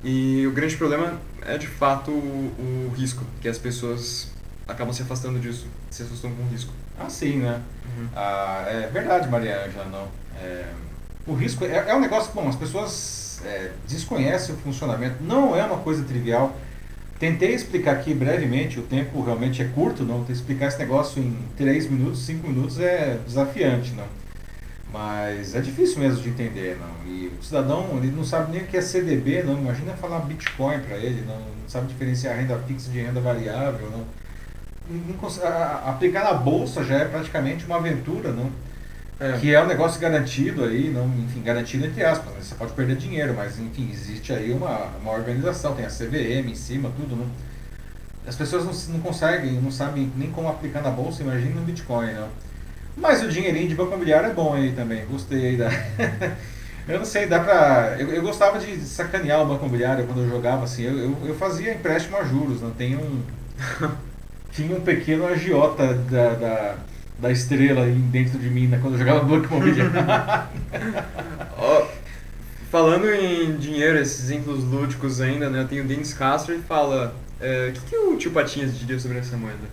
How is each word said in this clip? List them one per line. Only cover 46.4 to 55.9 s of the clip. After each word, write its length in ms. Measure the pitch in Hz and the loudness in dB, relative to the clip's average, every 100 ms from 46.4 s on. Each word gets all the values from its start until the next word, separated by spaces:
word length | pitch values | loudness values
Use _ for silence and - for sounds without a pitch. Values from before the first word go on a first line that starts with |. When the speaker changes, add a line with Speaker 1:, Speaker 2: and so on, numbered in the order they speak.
| 123 | -2
Speaker 2:
em 40 | |
cima, 360 | - - 135 127 123 | -6 -6 -4 -4 -4
tudo, 180 | 147 | -4
não? 100 | 117 120 - - - - - - - - - - | -4 -6 -8 -10 -12 -12 -12 -12 -12 -12 -12 -10
As 80 | |
pessoas 300 | 123 151 175 | -6 0 0
não 80 | 170 | 0
se, 180 | - 151 | -4 -4
não 80 | 165 | -4
conseguem, 540 | 175 165 160 180 135 | -4 2 2 2 0
não 180 | 127 135 | 0 0
sabem 400 | - 143 143 127 127 | 0 -2 0 -2 -2
nem 140 | 156 | -4
como 180 | 165 160 | -2 -2
aplicar 320 | 151 143 143 | -2 -4 -2
na 80 | 135 | -2
bolsa, 340 | 127 160 - | 0 -2 -2
imagina 320 | 135 127 123 | -2 0 0
no 60 | 165 | 0
Bitcoin, 500 | 170 170 - 120 113 | -2 -4 -2 -2 -2
não? 140 | 107 107 - - - - - - - | -4 -8 -8 -12 -12 -12 -12 -12 2
Mas 260 | 330 269 | 4 4
o 60 | - | 4
dinheirinho 400 | 160 185 156 175 | 0 2 2 0
de 60 | |
banco 160 | 160 180 | 0 0
imobiliário 380 | 190 165 156 160 | 0 6 6 6
é 40 | |
bom 200 | 170 156 | 2 2
aí 200 | 139 135 | 4 2
também, 320 | 123 117 113 | 0 -2 -4
gostei 420 | 98 135 - 135 127 | -4 -6 -2 0 2
aí 100 | 123 | 2
da, 120 | 113 - - | 2 0 -2